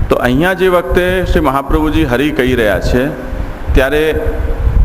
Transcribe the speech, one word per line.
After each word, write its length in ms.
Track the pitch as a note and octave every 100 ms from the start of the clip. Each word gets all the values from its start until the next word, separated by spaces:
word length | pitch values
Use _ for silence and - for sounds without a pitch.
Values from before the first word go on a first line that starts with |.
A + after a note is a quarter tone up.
| -
તો 80 | E3+
અહીંયા 360 | B2 C3 F3+
જે 160 | F3+ F#3
વખતે 560 | F3+ F3 F3+ F3+ F#3
શ્રી 160 | F3 F3
મહાપ્રભુજી 640 | D3 C3+ C#3 D#3+ D#3 D#3
હરિ 260 | D3 B2 D3+
કહી 240 | D3+ B2+
રહ્યા 260 | A#2+ G#2+ F2+
છે 280 | - B2+ C#3+ D3 - - - - -
ત્યારે 460 | - C3 D3+ D#3 D3+ - - - - - -